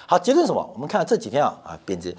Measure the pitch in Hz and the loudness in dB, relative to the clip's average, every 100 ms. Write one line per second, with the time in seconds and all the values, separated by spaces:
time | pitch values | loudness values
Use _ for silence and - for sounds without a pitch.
0 | - 180 208 285 294 123 78 107 147 208 | 0 2 4 2 4 0 -4 -8 -4 -2
1 | 165 220 120 123 127 - - 82 - 90 | 2 0 0 0 0 -2 -14 -14 -8 -6
2 | 87 | -6